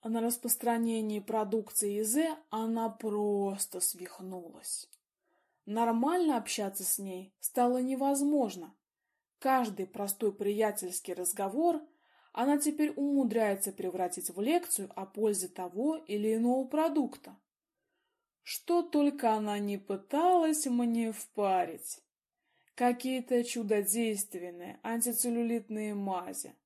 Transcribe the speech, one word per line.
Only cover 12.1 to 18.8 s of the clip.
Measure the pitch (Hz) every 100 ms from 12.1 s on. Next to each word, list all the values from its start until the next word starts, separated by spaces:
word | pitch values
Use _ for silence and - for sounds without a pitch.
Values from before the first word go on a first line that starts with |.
| _ _
она | - 254 294
теперь | 302 302 302
умудряется | - 285 277 240 233 214 196 196
превратить | 190 185 180 180 180 -
в | 180
лекцию | 220 349 349 - 190 -
о | 190
пользе | - 214 202 185
того | - 180 180 277 320
или | - 208 214 226
иного | 233 254 254
продукта. | 302 320 294 262 - - - _ _ _ _ _ _ _ _ _ _
Что | - - - 349